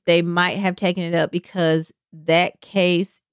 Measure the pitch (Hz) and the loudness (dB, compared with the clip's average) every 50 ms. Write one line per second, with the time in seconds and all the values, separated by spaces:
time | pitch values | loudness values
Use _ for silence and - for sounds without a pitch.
0 | _ - 170 170 170 175 170 175 175 180 113 180 202 190 180 - - 180 180 190 | _ 2 2 2 2 0 0 0 0 0 -2 -2 -4 -4 -4 -2 -2 -2 -2 -2
1 | 175 165 170 165 156 - - 175 - - - 190 170 160 160 160 160 - - _ | -4 -2 0 0 0 0 -2 -6 -8 -6 -4 -2 0 2 2 0 -2 -6 -12 _
2 | _ _ - 160 156 - 160 170 180 - - _ - - - 196 180 180 175 170 | _ _ -20 -10 -2 0 2 2 2 0 -4 _ -16 -6 -2 0 2 2 2 0
3 | 196 - - - _ _ | -2 -4 -8 -16 _ _